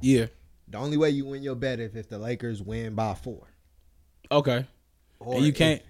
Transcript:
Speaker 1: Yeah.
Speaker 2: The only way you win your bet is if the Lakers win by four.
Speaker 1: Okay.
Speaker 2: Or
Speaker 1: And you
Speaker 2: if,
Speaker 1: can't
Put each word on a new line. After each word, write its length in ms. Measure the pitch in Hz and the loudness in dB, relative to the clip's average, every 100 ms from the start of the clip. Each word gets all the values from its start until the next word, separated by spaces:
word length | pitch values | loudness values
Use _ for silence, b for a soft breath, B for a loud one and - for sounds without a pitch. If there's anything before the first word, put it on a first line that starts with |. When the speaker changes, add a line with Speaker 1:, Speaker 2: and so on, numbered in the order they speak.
Speaker 1:
Yeah. 260 | 131 127 113 - - _ - | 4 4 2 -6 -20 _ -14
Speaker 2:
The 100 | 107 | -8
only 180 | 143 151 | -2 2
way 140 | 156 | 2
you 160 | 143 139 | 2 -2
win 160 | 139 | -8
your 120 | 139 | -8
bet 260 | 123 131 120 | -4 -4 -4
is 140 | 113 113 | -6 -10
if 120 | 101 | -12
the 100 | 104 | -8
Lakers 440 | 113 120 120 104 | -6 -6 -6 -6
win 320 | 98 113 113 | -6 -6 -6
by 180 | 107 110 | -2 -2
four. 320 | 98 123 104 - _ _ _ _ _ _ _ - | -4 -10 -14 -16 _ _ _ _ _ _ _ 0
Speaker 1:
Okay. 340 | 147 135 123 131 _ _ _ _ - | 2 4 2 -2 _ _ _ _ -16
Speaker 2:
Or 140 | 117 | -4
Speaker 1:
And 80 | 127 | 2
you 80 | 147 | 4
Speaker 2:
if, 60 | 143 | 4
Speaker 1:
can't 260 | 160 147 | 4 2